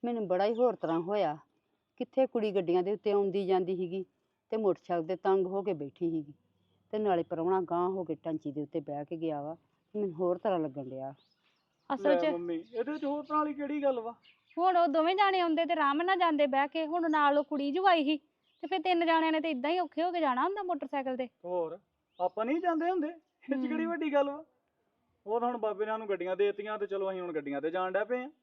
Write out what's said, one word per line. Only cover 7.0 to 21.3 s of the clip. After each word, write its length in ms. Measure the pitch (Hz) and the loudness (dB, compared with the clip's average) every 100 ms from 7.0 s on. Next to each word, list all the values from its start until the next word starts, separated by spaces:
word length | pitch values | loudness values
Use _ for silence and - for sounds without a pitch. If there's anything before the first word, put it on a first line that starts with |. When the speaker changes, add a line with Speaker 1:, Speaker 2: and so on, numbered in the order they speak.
| 214 175 | 0 0
Speaker 1:
ਪ੍ਰਾਹੁਣਾ 380 | 165 165 165 190 | 0 -2 0 0
ਗਾਂਹ 300 | 170 175 180 | 0 0 0
ਹੋ 140 | 190 | -2
ਕੇ 100 | 170 | -4
ਟਾਂਚੀ 380 | 156 165 156 151 | -6 -4 -4 -4
ਦੇ 80 | 143 | -6
ਉੱਤੇ 200 | 147 165 | -4 -6
ਬਹਿ 240 | 147 143 | -6 -8
ਕੇ 120 | 147 165 | -8 -6
ਗਿਆ 240 | 160 147 | -4 -4
ਵਾ। 140 | 143 165 _ _ _ | -6 -12 _ _ _
ਮੈਨੂੰ 180 | 208 202 | -6 -6
ਹੋਰ 240 | 160 180 180 | -2 -2 0
ਤਰ੍ਹਾਂ 200 | 220 180 | 0 0
ਲੱਗਣ 300 | 156 135 131 | -2 -6 -10
ਡਿਆ। 240 | 131 135 139 _ _ _ _ _ _ _ | -8 -10 -12 _ _ _ _ _ _ _
Speaker 2:
ਅਸਲ 120 | 269 | 0
Speaker 3:
ਲੈ 100 | 196 180 | 4 4
Speaker 2:
'ਚ 100 | 311 | 4
Speaker 3:
ਮੰਮੀ, 280 | 175 247 160 220 | 0 -4 -6 -6
ਇਹਦੇ 260 | 226 254 302 | -6 -4 -2
'ਚ 60 | |
ਹੋਰ 180 | 285 294 | -2 -4
ਤਰ੍ਹਾਂ 140 | 285 302 | -2 0
ਵਾਲੀ 160 | 302 | 0
ਕਿਹੜੀ 280 | 285 285 302 | -2 -4 0
ਗੱਲ 180 | 277 254 | 0 0
ਵਾ? 140 | 226 233 _ _ _ - | -4 -12 _ _ _ 0
Speaker 2:
ਹੁਣ 200 | 359 359 | 2 4
ਉਹ 100 | 339 | 4
ਦੋਵੇਂ 260 | 302 320 381 | 4 2 4
ਜਾਣੇ 240 | 392 381 | 4 4
ਆਉਂਦੇ 240 | 339 320 | 2 2
ਤੇ 80 | 330 | 0
ਆਰਾਮ 300 | 330 285 285 | 2 2 2
ਨਾਲ 160 | 349 381 | 2 4
ਜਾਂਦੇ 280 | 349 302 294 | 4 4 2
ਬਹਿ 220 | 269 285 | 2 0
ਕੇ, 180 | 330 311 | -2 -2
ਹੁਣ 240 | 339 330 | 0 2
ਨਾਲ 280 | 311 294 285 | 4 4 4
ਉਹ 60 | |
ਕੁੜੀ 260 | 285 294 285 | 0 -2 -2
ਜੂ 140 | 294 381 | 2 4
ਆਈ 180 | 339 | 4
ਸੀ 120 | 277 302 | 2 -2
ਤੇ 500 | _ _ _ _ 311 | _ _ _ _ -4
ਫਿਰ 160 | 370 | -2
ਤਿੰਨ 240 | 359 349 330 | 2 2 4
ਜਾਣਿਆਂ 260 | 320 320 | 4 4
ਨੇ 80 | 311 | 2
ਤੇ 100 | 320 | 0
ਇਦਾਂ 200 | 277 277 | -2 0
ਹੀ 80 | 359 | -2
ਔਖੇ 240 | 330 - | -2 -2
ਹੋ 80 | 349 | -2
ਕੇ 80 | 349 | 2
ਜਾਣਾ 220 | 302 247 | 0 2
ਹੁੰਦਾ 200 | 320 403 | 0 -2
ਮੋਟਰਸਾਈਕਲ 540 | 370 320 277 285 262 254 | -4 -4 -4 -4 -4 -4
ਤੇ। 100 | 254 | -6